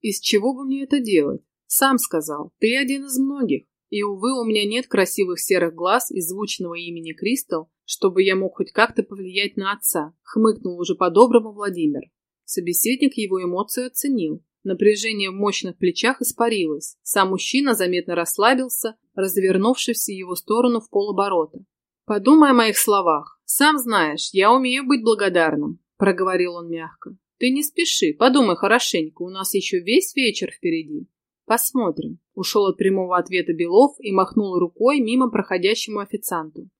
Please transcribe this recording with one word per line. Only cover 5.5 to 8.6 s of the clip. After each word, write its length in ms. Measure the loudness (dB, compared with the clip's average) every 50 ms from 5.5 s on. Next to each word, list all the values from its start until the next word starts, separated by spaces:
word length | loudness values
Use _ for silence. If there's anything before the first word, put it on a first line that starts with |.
| 0 2 2 -2 -2
глаз 380 | -4 0 0 0 0 0 -4
и 100 | -6 -6
звучного 540 | -6 -6 -6 -8 -6 -8 -6 -8 -8 -10 -10
имени 380 | -10 -12 -12 -12 -12 -12 -14 -14
Кристал, 580 | -6 -2 -2 -2 -2 -4 _ -6 -8 -8 _ _ _ _
чтобы 360 | -12 -8 -2 -2 0 2 4
я 140 | 2 4 2
мог 220 | 2 -2 -4 -4
хоть 140 | -6